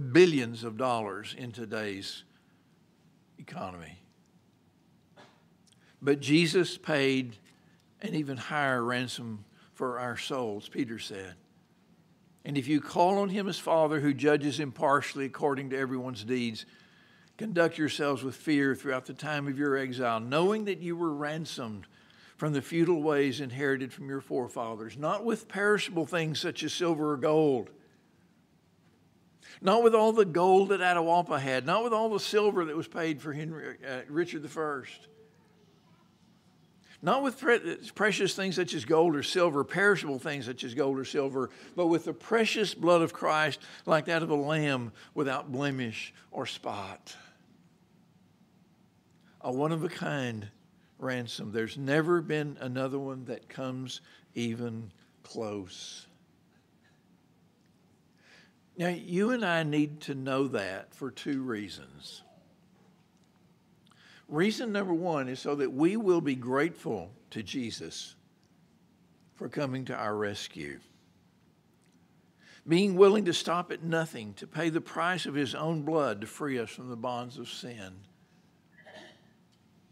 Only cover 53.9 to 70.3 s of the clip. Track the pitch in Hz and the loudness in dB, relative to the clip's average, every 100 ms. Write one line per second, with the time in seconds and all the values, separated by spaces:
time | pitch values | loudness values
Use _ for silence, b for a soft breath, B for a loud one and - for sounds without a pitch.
53.9 | - b b b - 120 113 120 113 110 | -12 b b b -6 -4 -4 -6 -8 -12
54.9 | - b b - - 107 104 90 - - | -16 b b -14 -8 -6 -8 -10 -14 -16
55.9 | - - _ _ _ _ _ _ _ _ | -16 -20 _ _ _ _ _ _ _ _
56.9 | _ _ _ _ _ _ _ _ _ _ | _ _ _ _ _ _ _ _ _ _
57.9 | _ _ _ b b b b _ - 175 | _ _ _ b b b b _ -4 -2
58.9 | 175 - 175 214 254 202 170 156 151 147 | -2 -4 0 2 0 0 0 2 2 2
59.9 | 151 - 139 131 135 139 120 95 95 - | -2 -8 -6 -2 0 0 0 -4 -6 -12
60.9 | - 135 - - 135 127 107 101 73 65 | -12 -12 -8 -4 -4 -4 -6 -6 -12 -18
61.9 | 71 - - - - _ _ _ _ _ | -20 -18 -20 -20 -20 _ _ _ _ _
62.9 | _ _ _ _ _ _ _ _ _ _ | _ _ _ _ _ _ _ _ _ _
63.9 | B B B B 147 196 214 240 202 190 | B B B B 2 2 2 -2 -2 0
64.9 | 165 180 156 131 127 - 143 135 131 165 | 0 0 -2 -2 -4 -2 0 0 2 2
65.9 | 214 208 175 143 131 123 131 165 170 170 | 4 2 2 2 -2 0 0 0 -2 -6
66.9 | 107 87 - - - 104 143 117 - 82 | -6 -8 -16 -14 -10 -8 -6 -6 -8 -10
67.9 | - - - _ _ _ _ _ _ _ | -12 -14 -18 _ _ _ _ _ _ _
68.9 | _ _ _ _ - 185 - 143 131 127 | _ _ _ _ -14 -10 -4 -4 -4 -6
69.9 | 120 110 104 104 | -6 -2 -2 -2